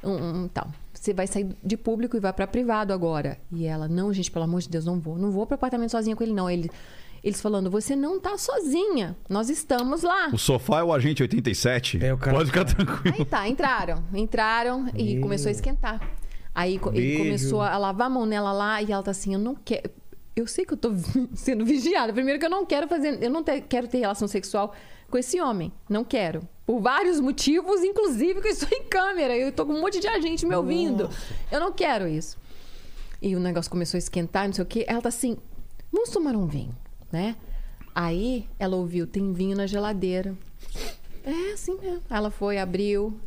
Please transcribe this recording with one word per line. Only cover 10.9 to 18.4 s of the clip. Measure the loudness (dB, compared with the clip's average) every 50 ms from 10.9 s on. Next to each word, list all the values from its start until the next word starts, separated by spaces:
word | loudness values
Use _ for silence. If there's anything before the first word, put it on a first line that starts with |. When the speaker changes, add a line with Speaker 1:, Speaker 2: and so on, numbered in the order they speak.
Speaker 2:
agente | 4 4 4 4 4 2
oitenta | 2 2 2 2 2 2
e | 0
sete. | 2 2 2 2 2 0 0 0 2 2
Speaker 3:
É, | 2
o | 2 2
cara | 2 4 4 4
Speaker 2:
Pode | 4 4
ficar | 4 4 4
tranquilo. | 4 4 4 4 2 2 0 2 2 2 2
Speaker 1:
Aí | 2
tá, | 0 0 0 0 0
entraram. | 0 2 2 2 2 2 0 0 0 0 0 0
Entraram | 0 0 0 0 2 2 2 2 2 2 2 0 0 0 -2 -2 -2
e | 0 0 2 2
Speaker 3:
Meu. | 2
Speaker 1:
começou | 2 2 2 2 2 0
a |
esquentar. | 0 2 2 2 4 4 2 2 0 -2 -2 -2 -2 -2 -2 -4 -4 -4 -4 -4 -2
Aí | 0 2 2 2 0
co-, | 0 0
e | 2
Speaker 3:
Beijo. | 2 2 2 2 2
Speaker 1:
começou | 2 2 2 2 2 2 2 2
a | 2 2 2 2
lavar | 0 0 2 2 0 2
a |
mão | 2 2 2
nela | 2 2 2